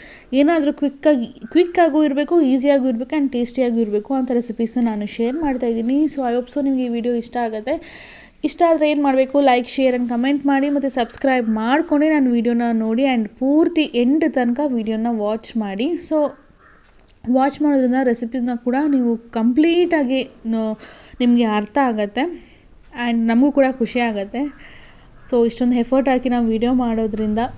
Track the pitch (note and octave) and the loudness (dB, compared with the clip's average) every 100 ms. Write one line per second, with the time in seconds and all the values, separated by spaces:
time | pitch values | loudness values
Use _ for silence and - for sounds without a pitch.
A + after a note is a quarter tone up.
0 | - - - B3+ D4 E4+ C#4+ D4 C#4+ - | -20 -20 -4 2 2 2 0 0 -4 0
1 | D#4 C#4+ A#3 - - D#4+ F4 F4+ E4 D4 | 2 2 0 -10 -2 0 2 2 2 4
2 | D4+ C#4 D4 F4 C4+ C4 C#4+ C#4 C4 A3+ | 0 0 0 2 2 2 4 2 2 -2
3 | B3+ D#4 C#4 B3 A#3+ - B3 A3+ G#3+ G#3 | -4 -2 -2 -2 -4 -2 0 0 0 -2
4 | G#3+ C4+ C4 A#3+ A#3+ A3+ A3+ B3 A#3 G#3+ | -2 -4 0 -2 -2 -4 -4 -2 -2 -2
5 | G#3 - A#3 D4 D4+ B3+ A#3+ A3+ A3+ C#4 | -6 -4 -4 -2 -2 -2 -2 -2 0 0
6 | D4+ C#4 B3 A#3+ B3 D4 C#4 C4 B3+ A#3 | 0 -2 -4 -2 -4 -4 -2 -2 -2 -4
7 | A#3+ A#3+ A3+ B3 A3+ A3 A3+ E4 - - | -2 -4 -4 -4 -4 -6 -6 -6 -8 -20
8 | - - - _ - - E4+ D#4+ D4+ D4 | -20 -20 -20 _ -4 0 2 4 2 2
9 | C#4+ C4 C4 C#4 C#4 B3 A#3+ - C4 B3 | 2 2 2 2 4 2 0 0 0 0
10 | B3 A#3 C4 C#4+ C#4 C4+ C#4+ C#4+ C4+ B3+ | -2 -2 0 0 0 0 0 0 -2 -2
11 | A#3 - C4+ B3+ A3+ G#3+ A3+ C#4+ E4+ D4 | -4 -2 0 0 0 -2 0 0 2 2
12 | D#4 D4+ B3+ A#3+ A#3 A#3+ A#3+ A3+ A3 A3+ | 2 2 2 2 0 0 0 0 0 0
13 | C#4 B3 G#3 - C4 D4 E4+ E4+ D4 A#3+ | 0 0 -2 -2 0 2 2 2 0 2
14 | B3 D#4 D#4 B3+ A#3+ A#3+ D4 A#3+ A3 A3 | 2 2 2 0 0 0 -2 -2 -4 -4
15 | A#3 A3+ G#3 A3 - A3+ G#3 G3 C#4 E4+ | -2 -2 -2 -4 -6 -6 -4 -4 -4 -4
16 | - D#4 D4 - _ _ - - _ _ | -2 -2 -2 -4 _ _ -20 -20 _ _
17 | _ _ A#3 B3+ C4+ C#4 D4 C#4 B3+ B3+ | _ _ -2 0 0 0 0 2 2 2
18 | C4 A#3 A#3 C4 A#3+ A#3 B3 B3+ D4+ C4+ | 0 0 -4 -4 -4 -4 -2 0 0 0
19 | A#3+ A3+ - A#3 A3+ B3 E4 E4+ F4 D#4+ | 0 -2 -4 -2 0 4 4 4 2 2
20 | B3+ C4 C4 - A3+ A3 A3 G#3+ - - | 0 -2 -4 -8 -6 -2 -2 -6 -12 -20
21 | - - B3 A#3+ A3+ G#3 G#3 C#4+ C4 G#3+ | -16 -2 2 4 2 0 -2 0 0 0
22 | G3+ A#3+ E4+ E4 - - - - - C4 | -4 -2 -4 -6 -16 -20 -20 -20 -18 -8
23 | A#3+ A#3 A3+ A#3 C#4+ C#4 C4 C4 A3+ B3 | -2 0 2 4 4 4 2 2 -4 -2
24 | A#3+ G3+ G3+ A#3 C#4+ - - - - - | -2 -2 -6 -6 -8 -8 -20 -20 -20 -20
25 | - - - A#3+ A#3 A3+ B3 B3 A#3 C4 | -20 -20 -4 0 0 0 0 0 2 0
26 | C#4 B3+ C4 A#3+ A3+ A3 A#3 B3+ A#3 A3 | 2 0 0 0 0 0 0 0 0 -2
27 | A3 G#3+ G#3+ G#3+ B3+ | -2 -4 -4 -2 -4